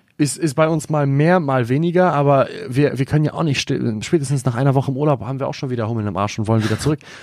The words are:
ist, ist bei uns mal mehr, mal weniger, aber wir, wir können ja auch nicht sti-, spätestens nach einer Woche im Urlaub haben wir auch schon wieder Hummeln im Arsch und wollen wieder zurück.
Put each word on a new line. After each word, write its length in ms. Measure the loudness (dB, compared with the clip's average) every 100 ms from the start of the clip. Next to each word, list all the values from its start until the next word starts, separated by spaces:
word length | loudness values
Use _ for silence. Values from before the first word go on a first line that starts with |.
| _ _
ist, 140 | -2 0
ist 160 | -4
bei 140 | 0 0
uns 200 | 0 -2
mal 180 | -2 0
mehr, 340 | 2 4 2
mal 280 | 2 0 0
weniger, 440 | 0 2 2 2
aber 360 | 4 4 4 2 -4 -4
wir, 300 | 2 2 2
wir 60 | 0
können 180 | 2
ja 80 | 0
auch 80 | 0
nicht 180 | -2 0
sti-, 420 | -2 -2 -2 -4
spätestens 420 | 0 0 0 -2
nach 100 | -2
einer 200 | 0 2
Woche 160 | 2 0
im 60 | -2
Urlaub 240 | 0 0
haben 180 | -4 -6
wir 80 | -6
auch 60 |
schon 160 | -6 -6
wieder 180 | -4 -4
Hummeln 180 | -2 -4
im 100 | -2
Arsch 220 | -4 -4
und 80 | 0
wollen 140 | 2
wieder 140 | 2 0
zurück. 220 | 0 -2 -6 -20